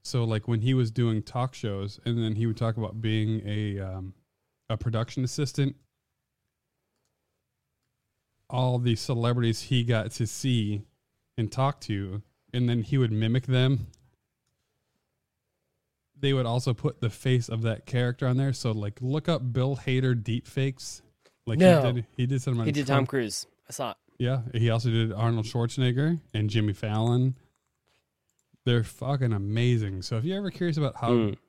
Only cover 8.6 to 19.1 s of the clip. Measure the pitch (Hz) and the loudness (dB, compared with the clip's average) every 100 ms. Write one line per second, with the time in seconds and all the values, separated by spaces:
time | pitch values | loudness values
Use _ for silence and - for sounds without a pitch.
8.6 | 127 123 123 113 - 117 117 123 117 110 | 2 2 2 0 0 0 2 2 2 0
9.6 | - 127 117 113 110 - 113 - 135 120 | 0 0 2 0 0 -4 -6 -2 0 0
10.6 | 104 104 - _ _ _ _ - 107 - | 0 -4 -8 _ _ _ _ -4 -4 0
11.6 | 135 - - 101 98 101 - _ _ 123 | -2 -2 -6 -6 -4 -8 -12 _ _ -2
12.6 | 123 120 107 139 120 107 110 127 127 127 | 0 0 0 2 2 2 2 0 2 2
13.6 | 131 131 - - _ _ _ _ _ _ | 4 2 -4 -14 _ _ _ _ _ _
14.6 | _ _ _ _ _ _ _ _ _ _ | _ _ _ _ _ _ _ _ _ _
15.6 | _ _ _ _ _ 147 139 135 117 123 | _ _ _ _ _ _ 2 2 2 0
16.6 | 131 117 151 - 113 - 131 127 117 113 | 0 0 -2 -2 -6 -2 2 2 2 -2
17.6 | 113 110 - 123 123 123 131 123 139 127 | -2 -2 -2 0 0 0 0 2 0 -2
18.6 | 120 110 104 - 127 | -2 -2 -4 -6 -4